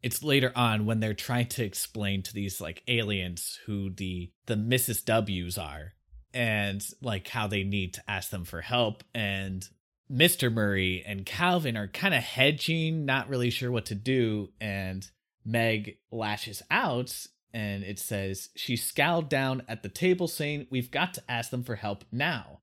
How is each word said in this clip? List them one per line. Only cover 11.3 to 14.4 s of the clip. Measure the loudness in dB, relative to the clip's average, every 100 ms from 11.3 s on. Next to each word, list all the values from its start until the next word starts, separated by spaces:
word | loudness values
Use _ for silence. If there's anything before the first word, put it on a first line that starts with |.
| 0 2 4 2 -2
are | -4
kinda | -2 2 2
hedging, | 0 4 4 4 0 2 2 0
not | 2 0 0
really | 0 2
sure | 0 0
what | -2 -2
to |
do. | -4 2 4 4 2